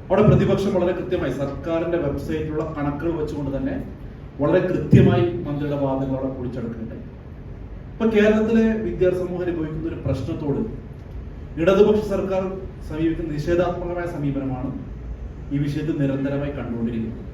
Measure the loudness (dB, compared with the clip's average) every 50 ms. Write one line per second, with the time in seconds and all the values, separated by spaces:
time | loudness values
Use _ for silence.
0 | 0 2 4 6 8 8 8 8 6 4 4 2 2 2 2 2 2 2 0 -2
1 | -2 -2 -2 -2 -2 -2 -2 -2 -4 -4 -4 -6 -4 -2 -2 -2 0 0 0 0
2 | 0 0 -2 -4 -4 -4 -4 -2 -2 -2 -2 -2 -4 -4 -4 -2 -2 -2 -2 -2
3 | -2 -2 -2 -2 -2 -4 -4 -4 -4 -4 -2 -2 -2 -2 -4 -4 -6 -8 -12 -12
4 | -14 -14 -14 -14 -14 -16 -6 -2 2 4 4 4 4 2 0 -2 2 8 8 10
5 | 10 8 6 6 2 2 0 -4 -4 -4 -4 -4 -2 -2 -2 0 0 0 0 0
6 | 0 -2 -2 -2 -4 -4 -6 -6 -8 -6 -6 -6 -6 -6 -6 -8 -8 -10 -10 -12
7 | -12 -14 -14 -16 -16 -16 -16 -14 -14 -14 -14 -14 -12 -12 -12 -12 -14 -14 -6 0
8 | 2 4 6 6 6 8 6 6 4 4 4 6 6 4 4 2 -2 -4 0 4
9 | 4 4 4 2 -2 -4 -4 -4 -2 -2 -2 -2 -4 -4 -4 -6 -6 -6 -6 -4
10 | -2 -2 -2 -2 -2 -4 -4 -4 -2 -2 -2 -2 -2 -4 -6 -10 -12 -14 -14 -14
11 | -14 -12 -12 -12 -12 -12 -12 -12 -12 -10 -4 2 4 4 8 8 8 6 6 4
12 | 2 0 -2 -2 0 0 0 0 -2 -2 -4 -6 -8 -10 -12 -12 -10 -8 -4 -2
13 | 0 0 0 -2 -4 -4 -4 -4 0 0 2 2 2 0 0 -4 -4 -4 -4 -4
14 | -4 -4 -4 -4 -2 -2 -2 -2 -2 -4 -4 -4 -4 -6 -6 -8 -10 -10 -10 -10
15 | -10 -10 -10 -10 -10 -10 -10 -10 -8 -4 -2 -2 -2 0 -2 -4 -2 -2 0 0
16 | 0 0 0 0 -2 -2 -2 -2 -2 -4 -4 -6 -6 -6 -4 -4 -2 -2 -2 -4
17 | -4 -6 -6 -8 -10 -12